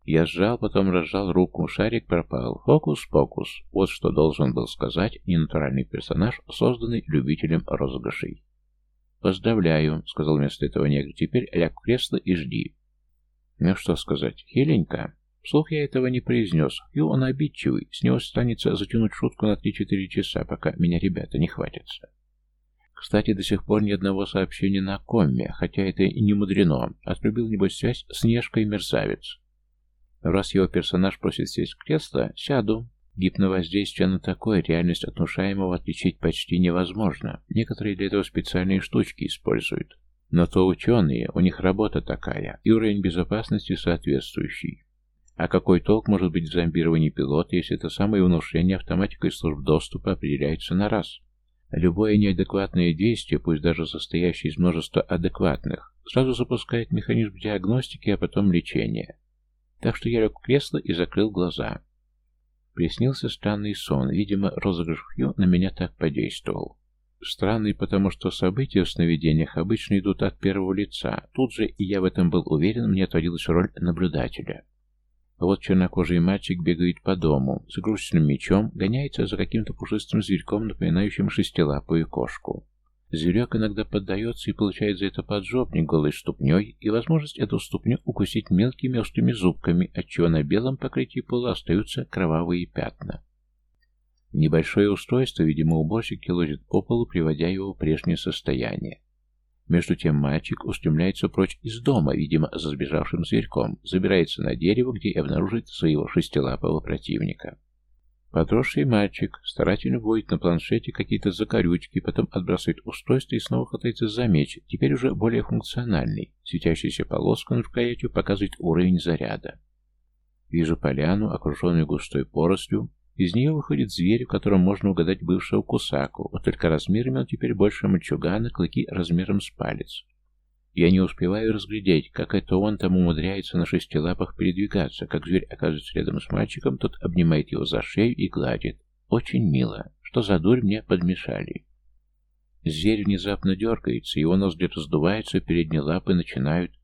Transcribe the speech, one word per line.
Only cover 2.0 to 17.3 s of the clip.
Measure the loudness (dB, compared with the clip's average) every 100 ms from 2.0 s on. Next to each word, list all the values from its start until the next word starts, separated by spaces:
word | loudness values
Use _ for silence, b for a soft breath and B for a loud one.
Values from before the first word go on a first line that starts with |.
| 0
пропал. | -2 0 -4 -4 -4
Фокус-покус. | 4 4 4 -4 0 2 2 -2 -8 -10 -6
Вот | 0 0
что | 0 0
должен | 4 4 4 0
был | 0 -4
сказать | -4 -4 0 -2 -2 0
ненатуральный | 0 2 0 0 -2
персонаж, | -4 -6 -4 0 0 -2 -12
созданный | 0 0 2 -2 -4 0
любителем | 0 0 -2 0 -2 -2
розыгрышей. | -4 -2 -4 -6 -6 -10 -10 _ _ _ _ _ _ _ _
"Поздравляю", — | -2 0 0 2 4 4 2 0 -6
сказал | -4 0 2
вместо | 2 -2
этого | -4 0 2
негр, | 2 -2
"теперь | -4 0 0 0
ляг | 0 0
в | -2
кресло | -2 0 0 -4
и | 0
жди". | -2 0 -6 -6 -12 _ _ _ _ _ _ _ _
Ну | 0
что | 0 0 -2
сказать, | 0 -2 -2 -6 -4
хиленько? | 0 2 2 0 -4 -6 -12 _ _
Вслух | 0 0 2
я | -4
этого | -2 0 0
не | -2
произнёс. | 0 0 2 2 0 -2 -8
Хью, | -2 0
он | 2
обидчивый, | 0